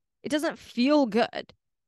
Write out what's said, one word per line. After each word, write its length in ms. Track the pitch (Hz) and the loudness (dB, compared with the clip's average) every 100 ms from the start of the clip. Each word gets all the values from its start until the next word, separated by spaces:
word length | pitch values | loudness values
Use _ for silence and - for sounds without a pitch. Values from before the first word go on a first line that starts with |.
| _ _ | _ _
It 80 | - | -6
doesn't 280 | 294 311 - | -4 -4 -6
feel 480 | - - 254 302 254 | -8 -2 2 4 2
good. 460 | 202 - 73 - - _ _ | 0 -2 -4 -14 -18 _ _